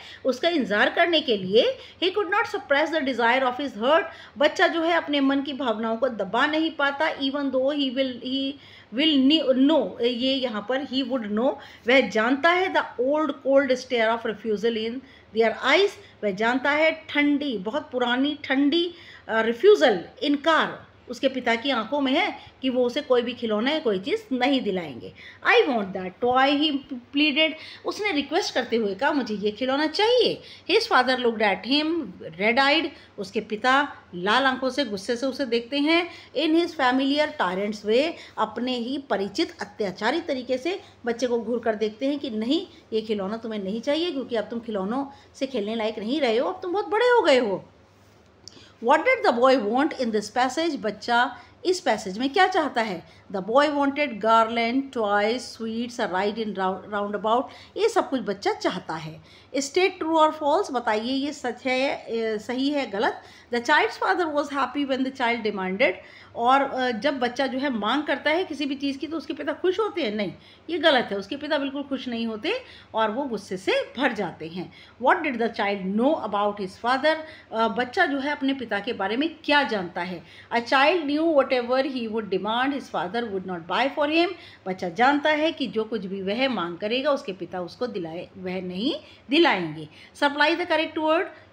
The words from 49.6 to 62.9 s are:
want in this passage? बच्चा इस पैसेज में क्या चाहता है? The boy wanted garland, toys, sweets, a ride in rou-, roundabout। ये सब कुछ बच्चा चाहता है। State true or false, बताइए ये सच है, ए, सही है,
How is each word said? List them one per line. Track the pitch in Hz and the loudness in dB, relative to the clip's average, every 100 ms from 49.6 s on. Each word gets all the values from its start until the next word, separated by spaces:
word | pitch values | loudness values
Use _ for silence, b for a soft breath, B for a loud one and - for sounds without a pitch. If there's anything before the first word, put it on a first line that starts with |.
| 202 | 2
want | 240 302 - | 0 0 -2
in | 240 | -2
this | 214 202 247 | -2 -2 0
passage? | 262 262 339 269 | 0 0 -2 -2
बच्चा | 208 208 - 240 262 B B B | -6 -6 0 2 2 B B B
इस | 330 359 | -2 0
पैसेज | 277 214 196 190 | 0 -2 -2 -4
में | 269 | 0
क्या | 320 370 | 2 4
चाहता | 392 294 233 | 2 0 -2
है? | 226 170 B B B | -4 -6 B B B
The | 190 | -8
boy | 185 240 294 | 2 4 4
wanted | 285 277 277 294 | 2 0 0 -2
garland, | 214 220 226 226 233 233 254 269 240 | 0 4 4 4 2 0 0 -2 -2
toys, | 208 202 208 240 | 2 2 2 0
sweets, | - - 226 226 240 - | -6 -10 -6 -6 -6 -4
a | 208 | -2
ride | 180 208 226 | 0 -2 -2
in | 214 | -6
rou-, | 190 190 190 - | -2 -2 -2 -6
roundabout। | 208 202 208 214 233 269 B B - | -4 -4 -2 2 2 0 B B 0
ये | 427 | 2
सब | - - | 2 0
कुछ | 262 | -2
बच्चा | 196 196 370 | -4 -2 -2
चाहता | 415 339 180 - | 0 -2 -4 -6
है। | 160 156 160 B B B - | -10 -10 -14 B B B -6
State | 277 - 381 381 | -2 0 0 0
true | 320 320 | 0 4
or | 311 | 4
false, | 311 294 320 403 | 2 0 0 0
बताइए | 254 233 220 226 | -2 0 -2 -2
ये | 269 285 | -2 -4
सच | 294 247 226 262 | -6 -8 -6 -2
है, | 254 277 - - | 0 -2 -4 -6
ए, | 226 220 214 | -4 -2 -4
सही | 202 262 269 | -4 -2 0
है, | 294 240 | 0 -2